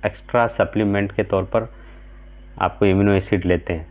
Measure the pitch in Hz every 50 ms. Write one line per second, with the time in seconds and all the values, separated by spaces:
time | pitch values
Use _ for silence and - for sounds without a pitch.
0 | - 104 - - - - - 123 117 113 - - 104 98 - 104 107 104 101 101
1 | 101 98 - - - - - 95 95 95 - 113 110 117 - - - - - -
2 | - - - - - - - - - - - - 92 90 - - 104 101 95 98
3 | 101 104 101 95 95 - - 95 87 90 87 87 - - 90 82 80 -